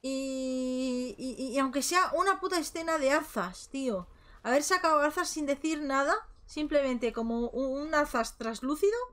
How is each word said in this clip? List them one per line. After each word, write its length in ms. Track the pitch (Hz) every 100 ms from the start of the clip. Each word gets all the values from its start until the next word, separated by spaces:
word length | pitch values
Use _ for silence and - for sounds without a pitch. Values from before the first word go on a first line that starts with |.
Y, 1120 | 262 269 269 262 262 254 254 254 262 247 254 202
y, 160 | 254 233
y, 100 | 262
y 40 | 247
aunque 240 | 269 277
sea 300 | 262 349 370
una 260 | 320 381 381
puta 180 | 381 359
escena 400 | 302 339 330 320
de 120 | 262
Arzas, 580 | 302 320 - 185 180 -
tío. 380 | 269 269 196 175 - - -
Haber 200 | - 269
sacado 380 | 294 370 339 302
a 40 |
Arzas 240 | 294 294 330
sin 180 | - 285
decir 360 | 277 320 311
nada, 320 | 294 269 277 403 - - -
simplemente 680 | - 302 294 269 240 233
como 360 | 226 226 233 240
un, 380 | - 269 269 302
un 60 |
Arzas 440 | 311 294 247 226 -
traslúcido. 580 | 226 220 254 302 403 466 494